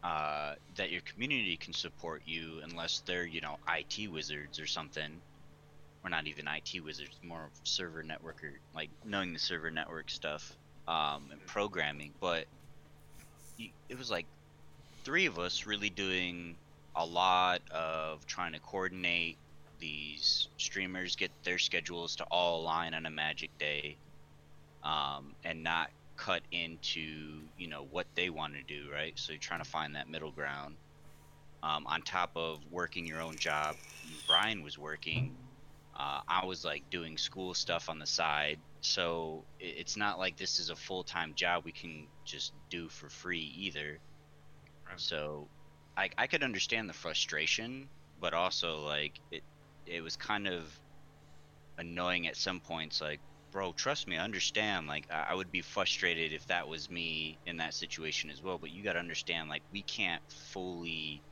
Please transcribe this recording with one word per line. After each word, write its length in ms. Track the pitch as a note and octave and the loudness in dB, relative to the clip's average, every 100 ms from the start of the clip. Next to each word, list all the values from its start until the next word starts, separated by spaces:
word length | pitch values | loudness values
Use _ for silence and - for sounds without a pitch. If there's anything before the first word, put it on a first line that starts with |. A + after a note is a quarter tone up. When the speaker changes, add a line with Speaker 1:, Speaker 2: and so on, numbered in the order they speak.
Speaker 1:
uh, 520 | F2 D#2+ D2+ D2+ D2 D2 - - | 2 2 2 2 -2 -4 -8 -2
that 160 | F#2+ | 0
your 100 | F2 | 0
community 560 | - - B2+ C#3 G2+ E2 | -4 -4 0 2 2 0
can 160 | - | -2
support 500 | - F2 - E2+ D#2 D#2+ | -2 -2 -4 -6 -6 -4
you 360 | E2 E2 D#2+ | -6 -4 -8
unless 380 | D#2 E2+ E2+ - - | -8 -4 -2 -2 0
they're, 200 | F2+ F2 | 0 0
you 160 | D#2+ | -2
know, 160 | D2+ D2 - | -4 -4 0
I 160 | E2 D2+ | 0 0
T 180 | - G#2+ | -4 -2
wizards 520 | D#2+ D2+ D2 D2 - | -4 -4 -4 -6 -6
or 60 | D#2 | -2
something. 520 | - D2+ D#2 D2+ D#2+ - - - - - - - - | -2 -2 -4 -4 -6 -16 -18 -18 -20 -20 -18 -18 -8
Or 60 | F#2 | 0
not 160 | E2 D2+ | 0 0
even 220 | D2 D2 | -4 -2
I 140 | D#2 | -2
T 160 | - F#2 | -2 -6
wizards, 400 | D#2 D2+ D2 - | -6 -8 -10 -10
more 280 | E2+ E2 D2+ - | -8 -8 -8 -6
server 380 | - - F2+ D#2+ | 0 0 0 -4
networker, 500 | D#2 D#2 D#2+ D2+ D2+ C#2 - | -6 -6 -6 -8 -8 -10 -10
like, 160 | D#2+ D#2 - A2 | -6 -4 -6 -2
knowing 280 | G2+ F#2 | 0 0
the 60 | E2 | 0
server 300 | - F2 D#2+ | 0 0 0
network 400 | D#2+ D#2 D#2+ D2+ | -2 -2 -4 -4
stuff, 460 | - D#2+ D2+ - - - - - | -2 -2 -2 -6 -14 -20 -10 0
um, 400 | E2 D2+ D2 C#2+ | 4 4 0 -6
and 140 | D2 - | -14 -4
programming. 680 | G#2+ G#2 F2+ D2 D2 D2 D2 | 0 2 2 0 0 -8 -2
But 260 | F#2 E2 D2+ - - - - - - - - - - - | 2 2 0 -12 -16 -16 -16 -20 -18 -16 -18 -18 -16 -12
y-, 120 | A2+ - - | -12 -12 -10
it 100 | B2+ | -8
was, 100 | C3 | 0
like, 160 | F#2+ E2 - - - - - - - | 0 -2 -10 -20 -18 -16 -16 -18 -8
three 240 | - E3 F3+ | 4 6 6
of 100 | E2+ | 6
us 300 | F2 - G#2+ | 2 2 2
really 240 | G#2 G#2 | 2 2
doing 640 | F#2 G2 F#2 F2+ F2 F2 E2 - - - D#2 | 2 4 6 4 0 -6 -8 -14 -20 -6 0
a 100 | E2 | 4
lot 560 | E2+ F#2 F2+ F2+ F2 - | 8 10 10 10 6 2
of 560 | D#2+ D#2+ D#2+ D#2 D2+ D2+ | 0 2 2 0 -4 -4
trying 280 | - F2 | -2 -2
to 60 | D#2 | -2
coordinate 800 | - G2 F#2 F#2 F2 F2 E2 D#2+ - - - - | -4 0 0 2 2 4 2 -4 -14 -18 -18 -10
these 680 | D#2+ D2 D2+ D2 - - - - | -6 -6 -6 2 4 6 2 0
streamers, 580 | - G2 F#2 F#2 F2+ - | -2 0 0 0 0 0
get 160 | F#2+ - | 0 0
their 140 | - F2+ | 0 4
schedules 580 | - F2+ - F2 E2+ - | 6 4 2 -4 -2 -2
to 80 | - | 2
all 360 | F2 F2 E2 | 6 8 6
align 320 | E2 D#2+ E2 | 4 4 2
on 120 | D#2+ D#2+ | 0 -2
a 20 | |
magic 400 | D2+ D2+ D2+ D#2 - | 0 0 0 -4 0
day, 380 | D2+ D2 D2 D2+ - - - - - - - - | 2 2 -2 -6 -16 -18 -18 -20 -18 -18 -18 -6
um, 500 | D2+ D#2 C#2 C#2 C#2 C#2 | 0 2 2 -2 -8 -8
and 200 | - D#2+ | -4 0
not 260 | D#2+ E2 D#2 - - - | 2 4 2 -4 -16 -8
cut 240 | - F2+ - | 0 0 2
into, 880 | F2 E2 D#2+ - E2+ D#2 D#2 D#2 D2+ D#2 - | -2 -2 -4 -2 -2 -2 -4 -8 -10 -12 -10
you 100 | E2+ | -8
know, 200 | D2 C#2 | -6 -4
what 140 | D#2+ F2 - | -2 -2 0
they 140 | F2+ | 0
wanna 320 | D#2 D2+ C#2+ - | 0 -4 -4 -8
do, 200 | D2 C#2+ | -8 -4
right? 220 | D2 D#2 - | -2 -2 -2
So 140 | - | -6
you're 60 | D2+ | -4
trying 220 | - E2+ | -4 -2
to 60 | D#2 | -2
find 260 | D#2+ D2+ D2 | -2 -2 -4
that 140 | C2+ | -4
middle 220 | D#2+ D#2 | -4 -6
ground. 440 | C#2+ C#2+ C#2+ C#2+ D2+ - - - - - - - - | -4 -4 -4 -6 -12 -18 -20 -20 -18 -20 -20 -18 -4
Um, 220 | D#2 D2+ C2+ | 0 0 2
on 140 | D#2+ | 0
top 300 | - F#2 F2 E2+ | 2 2 4 2
of 240 | D#2+ D#2 D2+ | 0 -2 -6
working 340 | F2 F2 F2+ E2 | -2 -2 -2 -4
your 160 | D#2+ | -2
own 140 | E2 D#2+ | -4 0
job, 400 | D#2+ D2+ D2+ D2+ - - - D#2+ - | 2 4 2 0 -8 -14 -12 -8 4
Brian 360 | - G#2+ G#2 | 6 6 2
was 140 | D2 D2 | -4 -8
working, 580 | D2+ D#2 - D#2+ C3 - - - - - - - | -6 -4 0 2 2 -2 -14 -16 -16 -16 -16 -4
uh, 260 | C#2 C#2+ - | -2 -2 4
I 180 | F2+ F#2 | 4 4
was, 180 | F#2 | 0
like, 240 | E2+ D2 - | 0 -2 -2
doing 260 | F2+ E2 D#2+ | -4 -2 -2
school 360 | - F#2+ F#2 F2 | -2 -2 0 0
stuff 340 | - E2+ - | 2 0 0
on 80 | D#2 | -4
the 60 | D2+ | 0
side. 540 | - D#2+ D2 D2 D2+ - - | 2 4 6 4 0 -6 -2
So 600 | - - F2 E2+ D#2+ D#2 D2+ - | 2 4 4 2 0 -4 -8 -10
i-, 40 | F2+ | -8
it's 320 | C#2 F2 - | -6 -4 2
not 220 | G#2 F2 | 2 4
like 180 | F#2+ D#2 | 0 0
this 220 | F#2+ - | 2 2
is 100 | E2 | 2
a 60 | D#2+ | -4
full-time 580 | - F#2 F2 F2 D#2+ D2+ | -2 -2 0 0 0 2
job 280 | F2+ F2 E2 | 4 4 2
we 60 | |
can 340 | - F2 D#2 D2 - | -8 -8 -10 -12 -12
just 300 | - C#2+ - - - | -8 -4 -4 -6 -6
do 180 | F2 E2 | -6 -6
for 220 | - D2 | -10 -12
free 420 | - F2+ E2+ D2+ D2+ | -8 -2 -2 -2 -2
either. 400 | G2 D2+ D2+ D2+ - - - - - - - - - | -2 -2 -4 -6 -12 -18 -18 -18 -18 -18 -18 -16 -12
Speaker 2:
Right. 120 | F#2 | -4
Speaker 1:
So 480 | - D#2 D2+ D2 D2 - - - - - | -2 0 0 -4 -8 -14 -18 -18 -6 2
I, 120 | F#2+ - | 2 4
I 80 | B2 | 4
could 160 | D#3+ | 4
understand 440 | C#3 G2 - A#2 G#2+ | 2 2 2 2 0
the 60 | |
frustration, 920 | D#2+ E2 D#2 - D#2 D#2 - A2+ C3 C3+ - - - | -4 -2 2 2 4 4 4 0 -6 -10 -16 -18 -2
but 140 | F2+ | 2
also, 460 | E2+ F2+ - E2+ D#2 D2+ | 6 4 4 0 0 0
like, 340 | D2 D2+ - - | 2 0 -4 -10
it, 120 | E2 - - - - - | -10 -10 -18 -20 -16 -6
it 160 | E2+ | -6
was 140 | E2 - | -4 -6
kind 320 | - G#2+ G2 | 0 2 2
of 160 | F2+ D#2 - - - - - - - - - - - | 0 -4 -12 -16 -18 -18 -20 -18 -16 -18 -20 -16 -10
annoying 500 | F2 E2+ F2+ F2+ E2 | -6 2 4 4 4
at 80 | - | 0
some 220 | - F2+ | 0 0
points, 420 | - E2 D#2 - | -2 -2 0 0
like, 180 | D#2 D2 - - - | 0 -2 -8 -18 -8
"Bro, 220 | G2 F#2+ | -2 0
trust 340 | E2 B2+ D3 - | 2 2 2 0
me, 100 | E2 | 0
I 60 | |
understand. 640 | F#2+ F#2+ - - G#2+ G2 D2+ | 0 2 2 4 4 2 2
Like, 200 | D2 - | -2 0
I, 160 | D#2+ - | -2 2
I 40 | F#2 | 0
would 160 | F#2 | 0
be 100 | F#2 | -2
frustrated 720 | E2 - F#2 - F#2 E2 D#2+ | 0 2 4 6 4 4 2
if 140 | D#2 - | 0 2
that 200 | F2 D2+ | 0 2
was 220 | D#2+ D2 | -6 -4
me 480 | F2 E2 D#2+ D#2 D#2 - | -2 -2 0 -2 -4 -6
in 120 | E2+ | -2
that 160 | D#2+ | -2
situation 560 | - E2 - D#2+ D2+ D2+ | -2 -4 -2 0 0 -2
as 120 | C#2 | -4
well, 160 | F2 F2 | -4 -4
but 140 | D#2 | -4
you 100 | F2 | -4
gotta 160 | G2+ E2+ | 0 0
understand, 500 | F2 D#2+ - E2+ D#2 | 0 -2 0 0 0
like, 140 | D2+ - | -4 -4
we 80 | G2+ | -6
can't 380 | G2 - F#2+ E2+ - | -4 0 0 0 -4
fully 920 | - - G2 F#2 F2 E2+ D#2+ D#2 D2 - | -14 -8 -4 -4 -2 -4 -2 -4 -6 -10